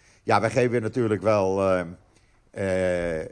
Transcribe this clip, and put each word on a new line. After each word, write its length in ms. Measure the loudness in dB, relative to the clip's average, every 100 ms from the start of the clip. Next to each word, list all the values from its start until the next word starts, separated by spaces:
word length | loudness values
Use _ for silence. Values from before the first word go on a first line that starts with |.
| _ _
Ja, 180 | 0 2
wij 80 | 2
geven 320 | 2 2 0
natuurlijk 400 | -2 -2 0 0
wel, 400 | 2 2 2 0
eh, 1600 | 2 0 -2 -12 _ _ _ _ _ -6 -4 0 0 -2 -2 -4
eh, 80 | -8